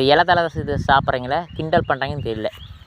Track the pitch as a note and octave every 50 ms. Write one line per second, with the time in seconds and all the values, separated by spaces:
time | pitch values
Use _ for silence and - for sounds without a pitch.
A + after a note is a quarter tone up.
0 | C3 C3+ C#3+ D#3+ F3 F3 F3 F3 E3+ D#3+ D3+ D#3 D3 C#3 C#3+ C3+ - - C#3 C#3
1 | C3+ C#3 C3+ B2+ B2 B2+ C#3 E3 F3 D#3 - - D#3 D3+ F3 E3+ - - D3 B2+
2 | C3+ C#3 D3 C#3+ A#2 A2+ A2+ G#2+ G#2+ - - - - - - - -